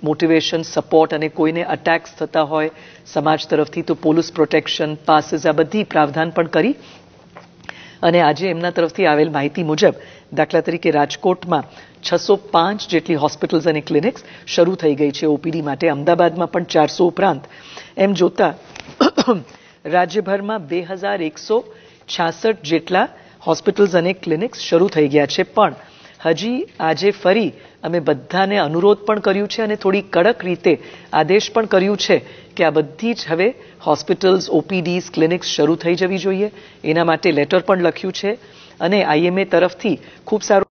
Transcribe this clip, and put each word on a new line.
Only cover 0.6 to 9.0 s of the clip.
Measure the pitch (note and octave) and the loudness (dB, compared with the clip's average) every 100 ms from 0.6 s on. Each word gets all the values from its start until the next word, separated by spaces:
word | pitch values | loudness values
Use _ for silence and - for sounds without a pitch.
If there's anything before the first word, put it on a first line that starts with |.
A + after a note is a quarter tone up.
સપોર્ટ, | D#3+ - - D#3+ D#3 | -4 -6 2 4 4
અને | D#3 D#3 | 0 -4
કોઈને | - D#3 E3 | 0 0 0
attacks | F3 D#3 - E3 - - | -4 -4 0 -2 -2 -10
થતા | D#3 E3 | -4 -2
હોય | D3 D#3 D#3 - - - - | 0 0 -4 -6 -20 -20 -8
સમાજ | - D3 D#3 - | -4 0 0 0
તરફથી | D3+ D3 E3+ | 0 0 -4
તો | E3 | -4
પોલીસ | D#3+ D#3+ E3 D#3+ | -2 0 0 0
પ્રોટેક્શન, | - D3+ E3 D#3 - D3+ D3+ | 0 2 2 -2 -6 -4 -6
પાસીસ, | - D#3 D3+ E3 E3 | 2 2 2 -2 0
આ | |
બધી | D3+ D#3 G#3+ | 0 0 -2
પ્રાવધાન | G3+ D#3+ D3+ C#3+ E3 | -2 0 0 0 -4
પણ | E3 E3 | -2 0
કરી. | E3 F#3 C#4+ - - - _ - - - _ - - - - | 0 0 -2 -8 -20 -20 _ -20 -20 -20 _ -20 -20 -20 -2
અને | F3 F3 | 2 4
આજે | D#3 D3+ F#3+ | 4 2 -2
એમના | E3 F3 | -4 -4
તરફથી | F3 E3 E3 | -2 -2 0